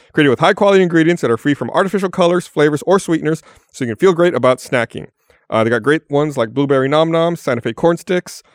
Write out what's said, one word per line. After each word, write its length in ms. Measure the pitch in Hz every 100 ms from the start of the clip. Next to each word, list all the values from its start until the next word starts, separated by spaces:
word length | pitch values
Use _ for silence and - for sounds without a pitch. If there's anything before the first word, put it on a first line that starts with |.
| _
Created 200 | - 147
with 80 | 120
high-quality 440 | 165 202 202 196
ingredients 380 | 180 165 160 175
that 100 | 123
are 60 | 117
free 160 | 147
from 160 | 143 120
artificial 400 | - 190 196 190
colors, 360 | - 175 180 -
flavors, 360 | - 151 147
or 180 | - 190
sweeteners, 420 | - 165 151 160 - _ _
so 140 | - 123
you 60 |
can 60 | 110
feel 140 | 185
great 200 | 165 175
about 240 | 123 127 127
snacking. 500 | - 127 113 - - _ _ _ _
Uh, 140 | 110
they 60 | 113
got 120 | 117
great 180 | 117 156 -
ones 260 | 143 151 139
like 180 | 117
blueberry 360 | 127 139 135 135
nom 200 | 151 165
noms, 300 | 165 170 170
Santa 220 | - 120
Fe 100 | 123
corn 240 | - 170 170
sticks. 480 | - 180 - - _